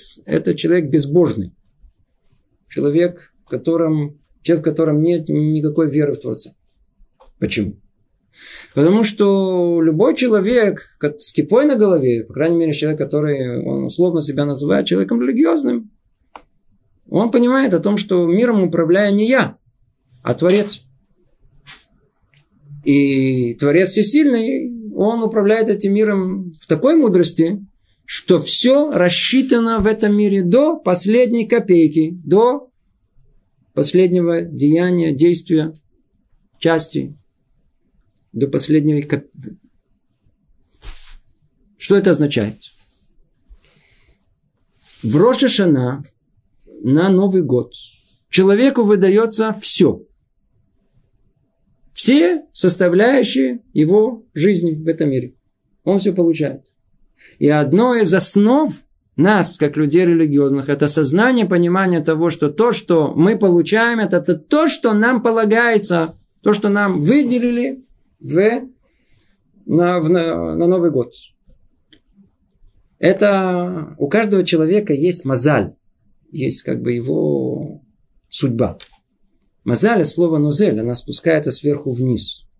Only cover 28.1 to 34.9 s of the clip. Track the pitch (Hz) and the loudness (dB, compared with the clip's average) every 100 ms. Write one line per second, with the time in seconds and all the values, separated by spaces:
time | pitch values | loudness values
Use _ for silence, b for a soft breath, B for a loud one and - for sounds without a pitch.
28.1 | - - 175 143 - 247 277 294 202 175 | -4 0 0 0 2 4 4 2 0 0
29.1 | 175 - 262 262 240 226 226 202 220 214 | 0 0 0 2 0 0 0 0 0 0
30.1 | 208 208 196 175 240 302 311 196 180 196 | 2 2 0 2 2 2 0 -2 -2 2
31.1 | 233 247 233 220 240 185 175 156 156 156 | 2 2 0 -2 -2 2 4 4 2 -2
32.1 | 180 147 190 240 277 - _ _ _ _ | -4 0 2 2 0 -8 _ _ _ _
33.1 | _ _ _ _ _ _ - 147 180 185 | _ _ _ _ _ _ -4 0 2 2
34.1 | 180 170 170 170 135 147 160 180 | 2 0 -2 -4 -2 2 2 2